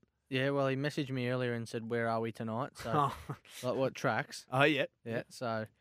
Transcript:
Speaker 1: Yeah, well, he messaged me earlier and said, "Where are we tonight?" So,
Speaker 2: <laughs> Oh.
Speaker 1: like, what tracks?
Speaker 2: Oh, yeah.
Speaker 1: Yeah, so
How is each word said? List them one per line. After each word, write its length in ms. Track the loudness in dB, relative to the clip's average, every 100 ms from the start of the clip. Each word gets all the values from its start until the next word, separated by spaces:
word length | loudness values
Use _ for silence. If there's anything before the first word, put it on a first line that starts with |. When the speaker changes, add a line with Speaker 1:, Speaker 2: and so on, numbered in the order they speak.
| _ _ -4
Speaker 1:
Yeah, 220 | 0 2
well, 180 | 2 2
he 80 | 2
messaged 360 | 0 -2 -2
me 180 | 0 0
earlier 240 | 0 0
and 160 | -2 -4
said, 180 | -6 -2
"Where 220 | 0 2
are 100 | 0
we 120 | -2
tonight?" 400 | -4 -4 -2 -4 -6
So, 120 | -2
Speaker 2:
<laughs> 40 | 2
Oh. 200 | 2 0 -10 -12 -14 -8
Speaker 1:
like, 140 | -2 0
what 180 | 0
tracks? 500 | 0 0 0 -2 -8 -2
Speaker 2:
Oh, 120 | 4
yeah. 220 | 6 6 0 _ -6
Speaker 1:
Yeah, 160 | -6 -6
so 380 | -6 -4 -4 -6 _